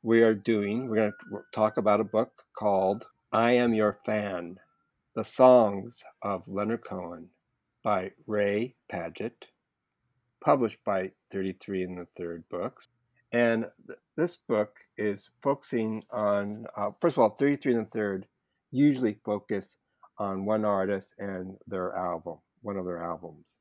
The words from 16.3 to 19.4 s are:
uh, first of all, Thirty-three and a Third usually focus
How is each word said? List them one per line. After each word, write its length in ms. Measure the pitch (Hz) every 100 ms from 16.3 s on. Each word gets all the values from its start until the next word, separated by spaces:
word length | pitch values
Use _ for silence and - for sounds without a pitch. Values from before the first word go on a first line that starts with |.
| 101 101 107 117 -
uh, 140 | 101 -
first 160 | 170 135
of 40 |
all, 140 | 113 -
Thirty-three 380 | 143 143 139
and 120 | 117 107
a 40 |
Third 340 | 110 104 95 - _ _ _ _
usually 480 | 127 147 131 120 107
focus 540 | - 104